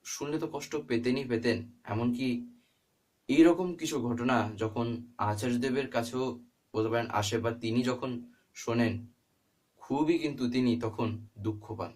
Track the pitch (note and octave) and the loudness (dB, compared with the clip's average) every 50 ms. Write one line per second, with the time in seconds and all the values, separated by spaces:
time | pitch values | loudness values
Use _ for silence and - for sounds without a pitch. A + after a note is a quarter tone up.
0 | _ - - - C#3+ C#3+ D3+ D#3+ D#3 - - C#3+ C#3+ - - D3 D3 - B2 A2+ | _ -12 -8 -6 -4 -4 -2 -2 -4 -4 -6 -8 -8 -4 -6 -6 -2 0 0 0
1 | A#2+ B2 B2+ C#3 C#3 B2 A#2+ A2 - B2 A2 G2 - - - _ _ - G2+ A2 | 2 2 0 0 0 0 -2 0 2 2 0 0 -2 -10 -16 _ _ -4 -2 0
2 | A#2+ B2 A#2+ A#2+ C3 B2+ A#2+ A#2+ A#2+ - - - _ _ _ _ _ _ _ _ | 2 0 0 0 0 -2 -2 -2 -4 -10 -16 -20 _ _ _ _ _ _ _ _
3 | _ _ _ _ _ - C3 D3+ D#3+ E3+ E3+ E3+ F#3 F3+ E3+ - D#3+ D3+ D#3 C3+ | _ _ _ _ _ 2 8 8 10 8 8 4 0 -4 -4 -4 -6 -4 -2 -2
4 | A#2 A#2+ A#2+ A#2+ A#2+ B2+ B2+ A#2 G#2 G#2+ G#2+ - A2+ A2 G#2 A#2+ A#2 A#2 A#2 - | 0 0 -2 0 2 2 2 2 2 0 -2 -2 -4 -2 0 -2 -2 -2 -2 -6
5 | - - - - G2+ G#2 G#2+ G2+ A#2 B2 A#2+ A#2+ B2 C3+ B2 C#3 C3+ - - A#2+ | -8 -12 -6 -2 -2 0 0 0 0 0 0 0 0 0 0 0 -2 0 -2 -2
6 | A2+ A#2+ B2 B2+ C3 B2+ A#2+ - - _ _ _ _ _ - A2 A2 A2+ A2+ A#2 | -2 -2 -2 -2 -2 -2 -4 -8 -14 _ _ _ _ _ -2 0 0 2 2 0
7 | A#2+ A#2+ - G#2+ G#2 - A#2+ A2+ - A#2 A2+ - - A2+ A2 B2 B2 B2 B2 B2 | 0 0 0 0 0 2 0 0 0 0 -2 -2 -4 0 2 2 2 2 0 -2
8 | - C3 B2 A#2+ - - - _ _ _ _ - - - A2+ A#2+ A#2+ A2 G2 G2+ | -4 -6 -6 -6 -8 -14 -20 _ _ _ _ -10 -4 -2 2 2 2 2 0 -2
9 | - - _ _ _ _ _ _ _ _ _ _ _ _ _ _ - - C3 C#3+ | -8 -12 _ _ _ _ _ _ _ _ _ _ _ _ _ _ -6 -2 0 2
10 | D3+ D3+ F3 E3 D#3+ D3+ C3+ B2 B2+ A#2+ A#2+ B2+ B2+ A#2+ A2 - - A2 G#2 - | 2 2 2 2 0 -2 -2 -2 -2 0 2 2 2 2 2 2 0 -4 -4 -2
11 | B2 G#2+ G#2 G2+ - - _ G#2 G2 A2 G#2+ G#2 - - G#2 - F2+ E2 - | -4 -4 -4 -6 -10 -16 _ -6 -4 -4 -4 -6 -8 -12 -8 -8 -8 -8 -8